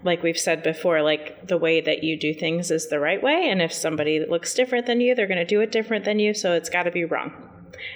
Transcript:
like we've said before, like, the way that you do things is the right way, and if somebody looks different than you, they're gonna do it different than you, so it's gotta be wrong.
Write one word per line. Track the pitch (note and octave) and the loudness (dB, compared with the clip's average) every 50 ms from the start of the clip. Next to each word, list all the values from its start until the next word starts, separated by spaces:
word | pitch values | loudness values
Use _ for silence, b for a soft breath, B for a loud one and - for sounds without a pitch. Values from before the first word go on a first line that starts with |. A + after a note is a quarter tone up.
like | - F3+ F3 E3 | 0 0 -2 2
we've | - E3+ E3 - | 0 0 0 0
said | - F#3+ E3 D#3+ | 0 0 0 0
before, | D#3+ D#3+ D#3+ D#3 - F#3 E3 D#3 | 0 -2 -2 0 0 2 2 4
like, | D3+ D#3 D#3 D3+ - - - - - F3+ | 4 2 2 0 -2 -10 -16 -16 -4 -2
the | F#3 E3+ | 0 2
way | E3 D#3+ E3 D#3+ | 2 4 2 2
that | D#3 D#3 D#3 D3+ | 2 0 -2 0
you | D#3 D#3+ D#3+ D3+ | 0 -4 -4 -2
do | - D3+ | -2 -4
things | D#3+ D#3 F3 D#3+ E3 E3+ F3+ - | -2 -2 -2 -2 -2 -2 -2 -2
is | E3 D#3+ D#3+ - | -2 -2 -2 -2
the | D3+ D3 | -2 -2
right | C#3+ D#3 F3+ G3+ | 0 0 0 2
way, | - C4 D4+ E4+ F#4 D4 | 2 2 2 2 2 2
and | G3+ F#3+ | 2 2
if | E3 E3 | 0 0
somebody | - - - E3 D#3+ D#3 D3+ D3+ D#3 D#3 D#3 | -2 -2 -2 -2 -2 0 0 0 2 0 0
looks | - E3+ E3+ - - - | 0 -2 -2 -2 -2 0
different | - B3+ B3+ B3+ A#3+ B3 | 0 0 2 2 -2 0
than | B3 A#3+ A#3+ | 0 0 2
you, | B3 B3 B3+ | 4 2 2
they're | A#3+ G#3+ | 2 0
gonna | G3 F#3+ F3 F3 | 0 0 -2 0
do | E3+ G#3 G#3 | 2 2 2
it | A3 A3 | 2 2
different | A3 A3+ G#3+ A3 A3+ G#3 - | 0 -2 -2 0 -2 -2 0
than | G#3 G#3 G#3+ | 0 2 2
you, | G#3 G#3 | 2 2
so | G#3+ G#3 - F#3 F3 | 0 0 0 2 2
it's | E3 D#3+ - | 2 0 0
gotta | - F3 F3 F3 | -2 0 0 0
be | E3+ F3 E3+ | -2 -2 -2
wrong. | D#3+ D#3 A#2+ - D3 - - - - - - - - B B B B B | -2 -2 -2 -4 -6 -10 -14 -20 -20 -20 -20 -20 -20 B B B B B